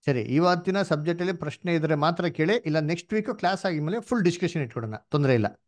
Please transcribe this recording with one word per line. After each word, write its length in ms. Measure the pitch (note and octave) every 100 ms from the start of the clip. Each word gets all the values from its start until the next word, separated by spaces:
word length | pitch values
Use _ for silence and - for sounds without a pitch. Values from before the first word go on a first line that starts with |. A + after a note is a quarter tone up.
| -
ಸರಿ, 140 | B2+
ಇವತ್ತಿನ 600 | A2 C3+ F3+ F3+ F3 F#3+
ಸಬ್ಜೆಕ್ಟ್ 400 | F#3+ D3+ D3+ E3+
ಅಲ್ಲಿ 140 | F3+ F3
ಪ್ರಶ್ನೆ 380 | D3+ - F3+
ಇದ್ರೆ 200 | E3+ D3+
ಮಾತ್ರ 340 | D3+ D3+ E3+ F3
ಕೇಳಿ, 260 | - D#3+ F#3+
ಇಲ್ಲ 220 | D#3+ D3+
ನೆಕ್ಸ್ಟ್ 340 | D3+ F3 -
ವೀಕ್ 260 | G#3+ G#3+ A#3
ಕ್ಲಾಸ್ 280 | F3+ F#3+ F#3+
ಆಗಿದ್ಮೇಲೆ 340 | D#3+ D3+ A3
ಫುಲ್ 240 | - B3
ಡಿಸ್ಕಷನ್ 380 | F3 E3+ F3 E3
ಇಟ್ಕೊಡೋಣ, 340 | B2+ B2 A2+ G#2+
ತೊಂದ್ರೆ 380 | _ D3+ C#3+
ಇಲ್ಲ. 260 | B2 G#2 -